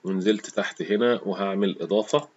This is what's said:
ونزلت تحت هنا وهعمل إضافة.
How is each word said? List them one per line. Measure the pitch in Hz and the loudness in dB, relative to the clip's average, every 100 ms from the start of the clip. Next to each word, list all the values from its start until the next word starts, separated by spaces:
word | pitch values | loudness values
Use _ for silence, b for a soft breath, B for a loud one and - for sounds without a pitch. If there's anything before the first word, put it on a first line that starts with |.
ونزلت | 92 95 95 107 - | -2 0 2 2 0
تحت | - 95 - | -4 -4 -6
هنا | 85 104 120 117 | -2 2 2 2
وهعمل | - 90 98 98 101 - | -2 -4 -2 0 0 0
إضافة. | 85 101 110 147 151 | 0 0 2 -2 -2